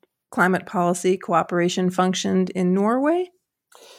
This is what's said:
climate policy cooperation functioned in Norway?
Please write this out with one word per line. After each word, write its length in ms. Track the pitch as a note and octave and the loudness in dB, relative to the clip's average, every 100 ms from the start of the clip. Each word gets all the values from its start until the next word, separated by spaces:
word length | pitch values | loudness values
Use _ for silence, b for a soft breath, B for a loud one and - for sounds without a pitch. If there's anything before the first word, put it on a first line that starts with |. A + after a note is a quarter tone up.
| _ _ _ | _ _ _
climate 340 | - F3+ F#3 F#3 | 0 2 0 -2
policy 520 | G3+ F3 F3+ F#3 F#3 | -2 0 0 0 -2
cooperation 720 | - E3 - F3 F3 F#3 F#3 | 0 0 0 0 0 0 0
functioned 600 | F3+ F#3 F#3 G3 F#3+ F#3 | 0 0 0 0 0 0
in 220 | F#3 F3+ | 0 0
Norway? 560 | F#3 G#3 B3 C#4+ F4 F4+ _ _ _ _ B B | 2 2 0 0 0 -4 _ _ _ _ B B